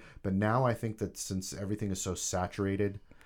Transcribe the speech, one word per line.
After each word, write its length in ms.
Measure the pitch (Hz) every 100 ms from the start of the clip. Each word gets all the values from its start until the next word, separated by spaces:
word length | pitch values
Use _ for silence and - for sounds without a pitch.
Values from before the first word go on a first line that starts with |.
| - -
But 100 | 101
now 320 | 95 107 120 127
I 80 |
think 240 | 110 113 107
that 180 | 98 -
since 360 | - 95 -
everything 380 | 67 101 107 104
is 100 | 95
so 120 | 98 90
saturated, 840 | - 92 90 - 98 98 101 101 - -